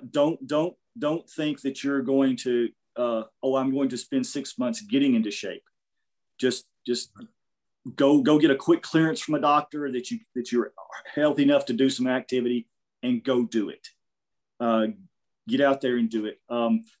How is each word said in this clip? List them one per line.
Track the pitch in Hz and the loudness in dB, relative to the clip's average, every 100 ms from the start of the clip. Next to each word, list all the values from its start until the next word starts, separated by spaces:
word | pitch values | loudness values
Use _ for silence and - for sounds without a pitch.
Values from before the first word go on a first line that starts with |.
| - | -2
don't, | 147 147 160 131 | 2 2 0 -2
don't, | 147 170 - _ 117 | -2 -2 -6 _ -6
don't | 147 165 - | -4 -4 -6
think | - 151 139 | -6 -6 -4
that | 139 135 | -6 -4
you're | 139 139 | -2 -2
going | 123 135 135 123 | 0 2 2 0
to, | 127 120 117 _ _ - | 0 0 0 _ _ -4
uh, | 120 113 113 - | -2 -2 -6 -6
"Oh, | 135 135 | -2 0
I'm | 135 | 0
going | 139 135 | 0 -2
to | 123 | -4
spend | - 135 127 | -4 -4 -2
six | 143 135 - | -6 -8 -6
months | 123 113 | -4 -4
getting | 104 135 139 113 | -2 0 2 2
into | 107 | 0
shape." | - 98 85 _ _ _ _ _ _ _ - | -6 -10 -12 _ _ _ _ _ _ _ -2
Just, | 127 120 - _ - | -2 -2 -10 _ -6
just | 120 - - - _ _ _ _ _ 131 - | -6 -6 -18 -20 _ _ _ _ _ -10 2
go, | 143 147 | 4 6
go | 131 151 | 6 4
get | 151 | 4
a | 135 | 2
quick | - 170 | 2 0
clearance | - 160 160 156 | 2 0 2 -2
from | - 151 | -4 0
a | |
doctor | 147 147 - 151 139 | 2 2 0 -8 -6
that | 123 123 | -6 -6
you, | - _ 127 | -10 _ -10
that | 117 | -2
you're | 120 104 - - - - | -2 -2 -8 -18 -18 -8
healthy | 147 151 147 | 0 2 4
enough | 143 143 139 | 4 4 2
to | |
do | 117 135 | 2 2
some | 135 127 | 2 -2
activity, | 127 - 127 120 120 - _ _ - | -2 -2 -2 0 -2 -6 _ _ -8
and | 123 120 | -2 -2
go | 135 123 | 0 0
do | 113 113 98 | 0 -2 -4
it. | - - _ _ _ _ _ _ - | -8 -20 _ _ _ _ _ _ -4
Uh, | 120 110 107 104 - _ _ _ 110 | 0 2 0 -4 -18 _ _ _ -4
get | 135 | 2
out | 139 135 | 2 2
there | 127 123 | 0 0
and | 113 | 0
do | 110 104 | -2 -6
it. | - - | -10 -6
Um, | 120 117 113 - _ | -2 0 0 -2 _